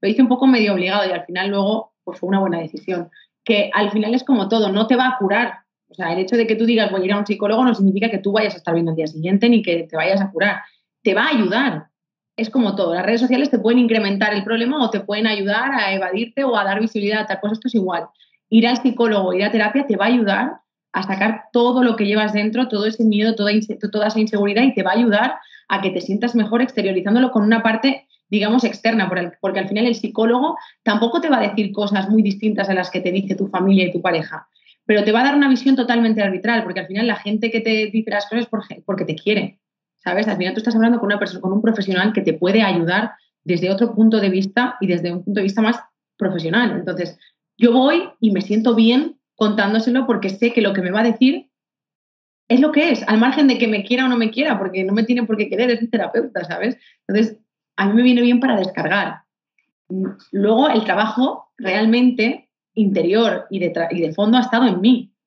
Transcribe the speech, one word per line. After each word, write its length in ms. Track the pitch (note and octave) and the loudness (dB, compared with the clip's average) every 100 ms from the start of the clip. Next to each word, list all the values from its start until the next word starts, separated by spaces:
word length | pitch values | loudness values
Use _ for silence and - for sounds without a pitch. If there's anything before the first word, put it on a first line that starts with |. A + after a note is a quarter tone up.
lo 80 | G3+ | 0
hice 120 | A3 | 4
un 60 | B3 | 4
poco 200 | B3 C4+ | 4 4
medio 260 | B3 G#3+ | 4 4
obligado 340 | F#3+ F3+ G3+ F#3 | 0 0 0 0
y 40 | |
al 140 | F3 - | -4 -6
final 240 | F3+ G3 | -4 -2
luego, 440 | G3+ G3 A3 - _ | 0 0 -2 -6 _
pues, 160 | - E3+ | -16 -10
fue 100 | F3+ | -2
una 100 | G3 | 0
buena 200 | F#3+ E3+ | 0 -2
decisión. 500 | D#3+ D3 - F3+ E3 _ _ _ | -6 -12 -8 -8 -8 _ _ _
Que 260 | - G#3 G3+ | 0 0 2
al 180 | - G#3 | 0 0
final 240 | G#3 G#3+ B3 | 0 0 -2
es 80 | |
como 260 | - B3+ F#3+ | 0 0 2
todo, 220 | A3+ G#3 | 0 0
no 160 | F#3+ A3 | 0 2
te 80 | B3 | 2
va 120 | B3+ | 2
a 100 | B3+ | 0
curar. 420 | F#3+ G#3 A#3+ - _ _ _ | 0 0 -2 -6 _ _ _
O 40 | |
sea, 200 | - E3+ | -10 -6
el 60 | F3 | -4
hecho 180 | F#3 A#3+ | 0 0
de 100 | A3+ | 0
que 80 | A3 | 2
tú 100 | A3+ | 2
digas, 240 | A#3 G3+ | 2 2
"Voy 120 | F#3+ | 0
a 40 | F#3 | -2
ir 60 | |
a 60 | G#3 | -2
un 80 | G#3 | -2
psicólogo", 380 | G3+ G#3 A3 | -2 0 2
no 120 | B3+ G#3+ | 2 2
significa 340 | G3 F#3 A3+ | 2 2 -2
que 80 | G3+ | -2
tú 140 | G3 | -2
vayas 240 | G#3 G#3+ F#3 | 0 -2 -4
a 20 | |
estar 160 | - | -4
bien 160 | E3+ E3+ | -2 -2
al 60 | D#3+ | -2
día 120 | D#3 | -6
siguiente 420 | D#3 E3 G3 A#3 | -6 -2 2 4
ni 120 | A#3 | 2
que 220 | G3 E3+ | 2 -4
te 120 | E3 D#3+ | -4 -4
vayas 260 | E3 G3 | 0 0
a 100 | G3 | -2
curar. 300 | D#3+ G3+ F#3+ - _ _ _ | 0 0 0 -8 _ _ _
Te 100 | - | -2
va 120 | G3 C4+ | 0 0
a 40 | |
ayudar. 580 | C#4+ F#3+ E3+ C#4+ D#3 - _ _ _ _ - | 0 0 0 -2 -4 -10 _ _ _ _ -8
Es 120 | A3+ | -4
como 260 | C4+ A3 G3 | 0 0 0
todo. 180 | F3+ | -2
Las 120 | F3 F#3 | -2 0
redes 160 | A3+ | 0
sociales 280 | B3 B3 C#4 | 2 2 2
te 80 | A#3+ | 0
pueden 200 | A3 A#3+ | 2 2
incrementar 540 | A#3+ A3+ G3+ G3 G#3 | 4 2 0 0 0
el 100 | G#3 | -2
problema 400 | G3 A3+ A#3+ D4+ | -2 -2 -2 0
o 60 | A#3 | -2
te 120 | G#3 | -2
pueden 260 | G3 G#3 A3 | -4 -2 -2
ayudar 440 | G#3+ G3 G#3+ C4 | -2 -2 -2 -2
a 200 | C4+ G3+ | -2 -2
evadirte 500 | G3 F#3 F#3 A3+ - C4+ | -2 -4 -4 -6 -4 -2
o 120 | A3+ | 0
a 60 | |
dar 160 | G3 G3+ | -2 -2
visibilidad 420 | A3 A3 G3+ G#3+ | -2 -2 -2 -2
a 40 | G#3+ | -4
tal. 120 | G3 | -6
Pues 120 | G#3 | -4
esto 140 | A3 B3 | -4 -2
es 80 | A#3 | -2
igual. 320 | F#3 E3+ E3+ _ _ _ _ | -2 -4 -8 _ _ _ _
Ir 180 | A3+ A3+ | 2 4
al 140 | B3 | 2
psicólogo, 520 | B3+ A3 A#3 G#3 F#3 | -2 0 0 2 0
ir 100 | F3+ | 0
a 80 | G#3 | 0
terapia 340 | A3 G#3+ C4 C#4 | 0 0 0 -2
te 120 | G3 | 0
va 80 | G3+ | 2
a 20 | |
ayudar 540 | B3 G#3 G3 C4 - _ _ _ | 2 2 0 -2 -8 _ _ _
a 100 | - | -8
sacar 400 | G3 F#3+ G3+ A3 - | -6 -2 -2 -2 -2
todo 320 | A#3+ A#3+ B3+ | 2 2 4
lo 120 | B3 A3+ | 2 2
que 100 | G3+ | 0
llevas 280 | G#3+ G#3+ | 0 0
dentro, 340 | G3+ G#3+ A3+ B3+ | -2 -2 -2 -2
todo 160 | G#3 G#3 | -2 -4
ese 180 | A3 | 0
miedo, 320 | A3+ G#3 A3 A3 | 2 2 0 0
toda 160 | G#3 | 0
inse-, 260 | G#3 G#3+ - G3+ | 0 -2 -8 -6
toda 160 | G#3+ G#3 | -2 -2
esa 120 | A3 | 0
inseguridad 440 | G#3+ G#3+ G3+ G3+ | -2 0 0 2
y 100 | C4 | 2
te 100 | - | 2
va 80 | F#3 | 0
a 40 | G3+ | 2
ayudar 400 | A#3+ G3+ B3 - - - _ | 2 2 0 -4 -16 -20 _
a 140 | G3 | -4
que 100 | G3 | -2
te 100 | F3+ | -4
sientas 340 | - G3+ A#3+ A#3 | -4 -4 -2 0
mejor 260 | G3+ A#3 | -2 -2
exteriorizándolo 680 | B3+ - G3+ F#3 F#3+ A3+ B3+ | -4 -2 -2 -2 0 2 2
con 120 | A#3 | 2
una 200 | G#3 A3+ | 2 2
parte, 440 | A3 A3+ C4+ C4+ _ _ _ | 2 0 0 -2 _ _ _
digamos, 340 | G#3 G#3 A#3+ | -2 2 0
externa, 460 | A#3+ - A3+ A3+ F3+ | 0 -2 -2 0 0
por 100 | F#3 | -2
el, 140 | F3 - | -6 -6
porque 180 | G3 F#3+ | -4 -4
al 80 | F#3+ | -4
final 180 | G#3 A#3+ | -2 0
el 100 | A#3 | -2
psicólogo 640 | G#3+ - A3+ A#3+ D4+ E4+ - _ | -4 -2 2 2 0 -4 -12 _
tampoco 360 | - G#3+ A#3 E4+ | -2 0 0 -2
te 100 | E4 | 0
va 80 | B3+ | 0
a 100 | G#3 | 0
decir 220 | G#3 G3+ | -2 -4
cosas 360 | - G3+ G3+ G3 | -4 -2 -2 2
muy 120 | A3 | 2
distintas 480 | G3+ G3 G#3+ G3+ F#3+ | 2 0 -2 -2 -2
a 40 | |
las 160 | F#3 F3+ | -2 -2
que 120 | F#3 | -4
te 100 | F3+ | -4
dice 240 | F#3 G3 G3 | -4 -4 -4
tu 120 | G3 | -4
familia 380 | F3+ F#3+ G3 F3+ | -2 4 4 4
y 60 | |
tu 100 | F3+ | -2
pareja, 460 | F3+ E3+ D#3 D#3 - _ _ _ _ | -2 -2 -4 -12 -18 _ _ _ _
pero 180 | G#3 | 2
te 80 | G#3 | 4
va 100 | A3+ | 2
a 20 | |
dar 120 | C4 C#4+ | 4 4
una 120 | C#4 | 4
visión 280 | B3+ C#4 C4+ | 4 4 2
totalmente 460 | A#3+ A#3 A3+ A3 | 2 2 2 2
arbitral, 420 | G3+ F#3 G#3+ A#3 | 0 -2 -2 -2
porque 180 | F3+ F#3 | -2 -8
al 60 | F3 | -6
final 200 | F#3+ A#3 | -2 -2
la 80 | G3+ | -2
gente 360 | G#3 G#3+ A3+ | -4 -2 -2
que 100 | A3 | -2
te 260 | A3+ A3 G#3+ | -2 -2 0
dice 240 | G#3+ A3 | -2 -2
las 140 | G3+ G#3 | -4 -4
cosas 180 | A3+ | -4
es 60 | A#3 | -4
por 140 | A3 | -6
gen-, 200 | - - - | -8 -16 -8
porque 200 | F#3+ D#3+ | -6 -4
te 100 | D#3+ | -4
quiere, 440 | - G#3 F#3+ - _ _ _ _ | -2 -2 -2 -10 _ _ _ _
¿sabes? 300 | - F3+ G#3+ | -4 -2 -2
Al 100 | F#3 | -2
final 160 | F#3 | -4
tú 60 | A3 | -2
estás 160 | A3 A3 | -2 2
hablando 240 | A3+ A#3+ | 2 2
con 80 | G3 | 0
una 120 | G3+ | -2
persona, 220 | G3 F3+ | -4 -6
con 120 | F3+ | -2
un 80 | G3+ | 0
profesional 500 | A3 G#3+ F#3+ F#3 G3+ | 0 0 -2 0 0
que 100 | - | 0
te 120 | - | -2
puede 280 | D#3 F3+ G#3 | 0 0 2
ayudar 520 | G3+ E3+ E3 F#3 A3 - _ _ | 2 0 0 0 -2 -8 _ _
desde 280 | - F3 F3+ | -4 -2 0
otro 240 | G3 A#3 G3+ | 0 0 4
punto 240 | A3 A3 | 4 4
de 100 | G3 | 2
vista 460 | F#3+ G3 - B3 - | 0 0 0 -2 -2
y 60 | F#3+ | -2
desde 260 | F3 E3+ | -2 -2
un 100 | F3 | -6
punto 160 | F3 G3+ | -4 -2
de 40 | |
vista 180 | G3 G3 | -2 0
más 180 | A3 A#3 - _ _ _ | 0 -2 -8 _ _ _
profesional. 540 | F#3+ E3+ D#3+ G3 A#3 | -4 -4 -2 0 0
Entonces, 460 | E3 F3 F3+ E3+ - _ _ _ _ | -2 -6 -6 -8 -10 _ _ _ _
yo 140 | A#3+ | 4
voy 380 | A#3+ C4+ E4+ F#4 - | 4 4 2 -2 -2
y 120 | A3+ | 0
me 100 | F#3+ | 0
siento 340 | G3 G#3 A3+ A3+ | 0 0 2 4
bien 420 | A3+ B3 D#4+ - _ _ | 4 2 0 -8 _ _
contándoselo 680 | G#3+ G#3+ G3 A3 A3 B3 B3+ | -2 0 0 0 0 0 0
porque 240 | G#3 G3 | -2 -4
sé 220 | - A#3 | -2 0
que 100 | A#3 | 2
lo 120 | G3+ | 0
que 80 | G3 | -2
me 100 | F3+ | -2
va 80 | G3 | 0
a 120 | A#3 | 0
decir 380 | A3+ C4 F4 - _ _ _ _ _ _ _ _ _ _ | 2 0 0 -8 _ _ _ _ _ _ _ _ _ _
es 120 | B3 | 2
lo 120 | D4+ | 4
que 200 | D4+ E4 | 2 2
es, 160 | B3 - | 0 0
al 100 | G#3+ | 2
margen 300 | A#3+ C#4 C#4 | 2 4 2
de 100 | A#3+ | 2
que 100 | A#3 | 0
me 160 | G#3+ | -2
quiera 220 | G3 B3 C4 | -2 -2 0
o 40 | |
no 80 | A#3+ | 0
me 120 | A3 | -2
quiera, 300 | A#3 D4+ G#3+ | -2 -2 -2
porque 240 | F#3+ F#3+ | -4 -4
no 80 | F#3+ | -2
me 120 | G#3 | 0
tiene 200 | A3+ B3 | 0 0
por 140 | A3+ G#3+ | 0 -2
qué 100 | G#3 | -2
querer, 240 | F#3+ B3 | -2 0
es 100 | A#3 | 0
un 80 | A#3 | -2
terapeuta, 540 | A3+ - A#3+ - - | -2 -2 -4 -4 -6
¿sabes? 340 | E3+ E3+ G#3 - _ _ _ | -8 -6 -6 -6 _ _ _
Entonces, 320 | G3 A3 - _ _ _ - | 0 0 -2 _ _ _ -4
a 100 | G3 | 2
mí 60 | |
me 80 | A3 | 4
viene 180 | B3 A#3+ | 4 4
bien 200 | A#3+ B3 | 4 2
para 160 | C4 D#3 | 2 -2
descargar. 640 | F#3 - D#3+ G3 F3+ - _ _ _ _ _ _ _ F#3+ F#3+ - _ | -2 -4 -2 -2 -2 -8 _ _ _ _ _ _ _ -6 -6 -8 _
Luego, 360 | F#3+ G3+ A3+ D4+ | -2 2 4 4
el 140 | A3 | 2
trabajo 720 | G#3+ F#3+ G#3+ - C4 - - _ | 0 0 0 0 -2 -2 -14 _
realmente 920 | F#3+ F#3+ A3 A#3 B3+ A#3+ A3 D4 _ _ _ | -4 0 2 4 4 2 -2 -2 _ _ _
interior 760 | - G3+ F3 E3 G#3 A3+ F3+ - | 0 0 2 2 2 2 0 -6
y 100 | F#3+ | -4
de 140 | F3 | -4
tra-, 140 | E3 E3 | -2 -4
y 100 | F3+ | -2
de 120 | E3 | -4
fondo 240 | D#3+ G#3 B3 | 0 2 2
ha 40 | |
estado 260 | A3+ A3+ B3 | 2 2 2
en 140 | F3+ | 2
mí. 320 | G#3 B3 - _ | 2 2 0 _